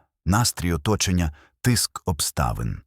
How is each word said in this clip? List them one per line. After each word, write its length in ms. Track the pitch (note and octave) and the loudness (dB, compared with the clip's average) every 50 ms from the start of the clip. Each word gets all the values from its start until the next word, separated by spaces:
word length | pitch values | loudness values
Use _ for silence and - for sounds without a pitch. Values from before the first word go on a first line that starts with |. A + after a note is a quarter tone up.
| _ _ _ _ - | _ _ _ _ 0
настрій 460 | E2 G2 A2+ A#2+ - - - - F2 | 2 2 2 2 0 -2 -2 -2 -2
оточення, 600 | E2+ D#2 - G#2+ G#2 F#2 - F#2+ F2+ F2 E2+ D2+ - - - _ _ _ | -2 0 0 0 0 0 2 0 2 2 2 0 -2 -8 -20 _ _ _
тиск 420 | - B2+ A#2+ - - - - - - | 0 2 2 2 0 -2 -6 -8 -4
обставин. 800 | F#2+ E2 D2 - - - - C2+ A#1 G#1+ G#1 A#1 G#1+ G1+ - - | -4 -4 -2 -4 -4 -2 -2 -2 -2 -2 -2 -4 -6 -6 -8 -10